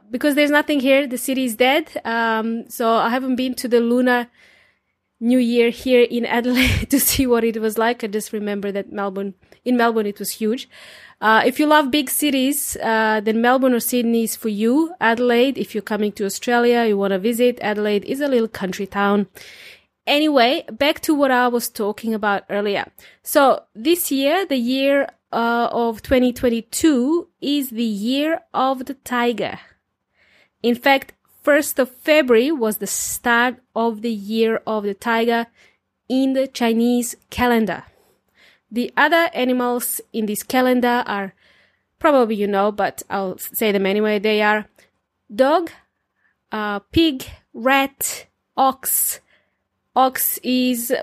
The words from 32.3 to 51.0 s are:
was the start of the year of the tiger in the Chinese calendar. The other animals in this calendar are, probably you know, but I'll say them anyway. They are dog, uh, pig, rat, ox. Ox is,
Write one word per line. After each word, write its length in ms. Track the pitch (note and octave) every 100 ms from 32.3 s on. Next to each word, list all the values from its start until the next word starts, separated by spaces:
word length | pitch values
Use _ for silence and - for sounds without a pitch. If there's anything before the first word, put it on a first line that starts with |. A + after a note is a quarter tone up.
| A3+ C4
was 260 | D#4 A3 G3+
the 100 | G3
start 680 | - - - A#3+ A#3 B3 B3 _ A3+
of 260 | A#3 G#3+
the 80 | A#3
year 500 | G#3+ G3 A3 A3+ A3+ -
of 200 | G#3+ G3+
the 100 | G3+
tiger 500 | A#3+ A3+ A3+ A#3 A#3 _ _ _ _ _ -
in 240 | C4 C4+
the 140 | C4+ C4+
Chinese 680 | - A#3 A3+ A#3+ B3 A#3 - _
calendar. 540 | - A#3+ A#3 G#3+ E3 - _ _ _ _ _ _ _ _
The 200 | A3+ B3 -
other 340 | D4 E4 E4
animals 640 | - B3+ B3+ B3 B3 - - -
in 140 | A#3 G#3+
this 160 | G#3+
calendar 600 | - C4 B3+ B3 A#3+ A#3+ -
are, 280 | G3+ F#3+ - _ _ _ _ _ _
probably 360 | D#4+ C#4 A3+ G#3+
you 120 | G3+
know, 240 | G3 G3+
but 320 | G#3 F#3 - -
I'll 280 | G3 F#3+ -
say 360 | - - A3
them 120 | G3+ F#3+
anyway. 320 | G3+ G#3+ G#3+
They 240 | G#3+ G#3+
are 240 | G#3 G#3+ G#3 _ _ _ _ _ _
dog, 380 | G#3 C4 E4 E4+ - _ _ _ _ _ _ _
uh, 260 | G#3+ G#3 G3+
pig, 460 | - - E4 C4 - - _
rat, 720 | A#3 A#3+ C4+ C#4 - - - - _ _ -
ox. 640 | C4+ B3+ - - - - _ _ _ _ _ _ _
Ox 460 | - C4 C4 - -
is, 520 | A#3+ B3+ B3+ A#3+ A#3 C4+